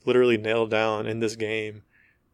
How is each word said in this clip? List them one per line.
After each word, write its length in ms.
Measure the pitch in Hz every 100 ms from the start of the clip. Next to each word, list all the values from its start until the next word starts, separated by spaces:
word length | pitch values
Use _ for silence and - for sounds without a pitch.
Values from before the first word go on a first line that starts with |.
literally 320 | - 123 123 113
nailed 320 | 110 113 113
down 360 | 110 110 107 113
in 140 | 113
this 160 | 113 113
game 460 | 107 110 107 104 _ _ _ _ _